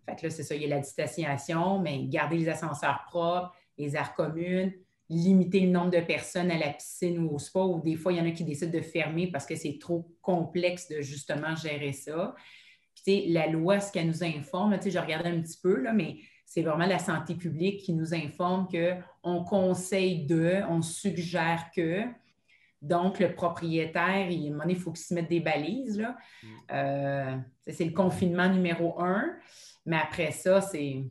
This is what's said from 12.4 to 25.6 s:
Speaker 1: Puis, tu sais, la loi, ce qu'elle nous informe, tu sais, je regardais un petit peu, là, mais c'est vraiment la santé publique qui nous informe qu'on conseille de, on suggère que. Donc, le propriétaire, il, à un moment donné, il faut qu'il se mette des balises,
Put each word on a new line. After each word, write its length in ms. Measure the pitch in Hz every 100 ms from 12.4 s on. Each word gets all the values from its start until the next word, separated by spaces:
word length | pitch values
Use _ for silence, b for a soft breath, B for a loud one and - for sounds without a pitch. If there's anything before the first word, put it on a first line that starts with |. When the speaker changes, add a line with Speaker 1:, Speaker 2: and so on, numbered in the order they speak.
| B B B B B -
Speaker 1:
Puis, 80 |
tu 80 | -
sais, 140 | 196 165
la 140 | 165 156
loi, 340 | 160 165 202
ce 100 | 196
qu'elle 160 | 185 165
nous 160 | 160
informe, 500 | 175 147 143 185 208 190
tu 60 |
sais, 80 | 202
je 80 | 175
regardais 300 | 156 156 170
un 120 | 170
petit 180 | 165 -
peu, 140 | 180 226
là, 100 | 254
mais 280 | 220 151 139 B B -
c'est 120 | -
vraiment 220 | 165 156 180
la 100 | 180
santé 380 | - 160 - 175
publique 460 | 170 143 185 202
qui 100 | -
nous 200 | 165 160
informe 540 | 165 147 - 180 185 185
qu'on 720 | 180 170 180 - - - 175
conseille 840 | 180 202 185 180 - 196 185 165 143
de, 360 | 165 165 190 202
on 120 | 170
suggère 880 | 165 - 202 165 170 175 165 165 - -
que. 280 | 165 180 247 240 b _ _ _ _ _
Donc, 380 | 147 175 185 196
le 140 | 175
propriétaire, 960 | 175 175 - 165 160 160 175 175 196 185
il, 140 | 170 147
à 20 |
un 40 |
moment 120 | 147
donné, 100 | 160
il 60 | 180
faut 120 | 175
qu'il 100 | 165
se 100 | -
mette 140 | 170 165
des 140 | 170
balises, 580 | 160 147